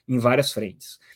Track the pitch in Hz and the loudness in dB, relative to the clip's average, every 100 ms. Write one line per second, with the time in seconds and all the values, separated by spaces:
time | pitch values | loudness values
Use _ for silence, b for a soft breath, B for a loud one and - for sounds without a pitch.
0 | - 127 117 131 139 - 104 - - - | -4 0 2 2 0 -2 -8 -10 -20 -20
1 | b | b